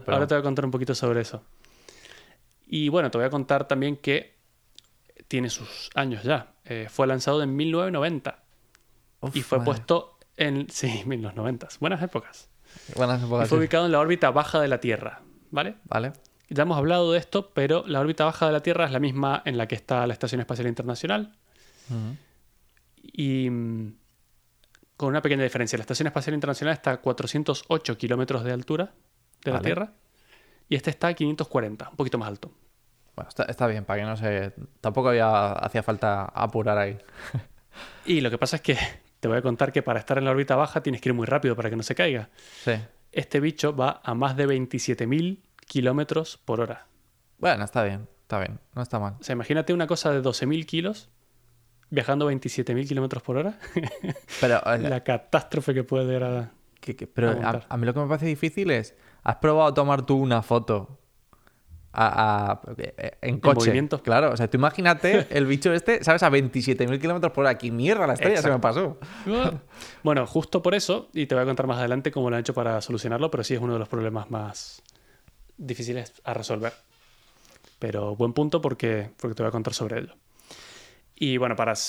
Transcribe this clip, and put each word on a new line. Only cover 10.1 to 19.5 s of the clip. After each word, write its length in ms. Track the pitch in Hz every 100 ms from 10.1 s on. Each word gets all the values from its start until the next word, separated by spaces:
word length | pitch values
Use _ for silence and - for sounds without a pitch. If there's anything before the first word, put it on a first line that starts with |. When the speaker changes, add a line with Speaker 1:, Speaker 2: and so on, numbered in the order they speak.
| _ _ -
Speaker 2:
en, 300 | 151 139 143
<laughs> 40 |
sí, 320 | - 131 110 113
en 120 | 127
los 140 | 107 98
noventas. 440 | 110 123 - -
Buenas 220 | 147 175
épocas. 460 | 175 147 - - - _ - - - 123
Speaker 1:
Buenas 240 | 123 123
Speaker 2:
Y 40 | 120
Speaker 1:
épocas, 240 | 120 113
Speaker 2:
fue 80 | 160
Speaker 1:
sí. 20 |
Speaker 2:
ubicado 240 | 160 165 175
en 40 |
la 80 | 151
órbita 300 | 156 175 143
baja 300 | 127 151 160
de 60 | 147
la 120 | 127
Tierra, 420 | 120 107 113 - - - -
¿vale? 260 | 151 170 214 -
Speaker 1:
Vale. 280 | 110 120 - _ _ -
Speaker 2:
Ya 140 | 139
hemos 140 | 160 156
hablado 340 | 147 175 170
de 80 | 170
esto, 300 | - 202 196
pero 300 | - 139 165 -
la 120 | 143
órbita 240 | 147 160 156
baja 200 | 160 160
de 60 |
la 80 | 151
Tierra 240 | 160 170 160
es 60 |
la 80 | 131
misma 420 | 143 135 139 139
en 120 | -